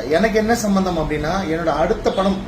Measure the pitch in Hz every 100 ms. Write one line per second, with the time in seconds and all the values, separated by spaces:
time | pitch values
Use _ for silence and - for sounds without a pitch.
0 | 131 156 202 214 214 226 208 196 185 170
1 | 151 151 151 190 170 160 160 147 175 -
2 | - - 196 190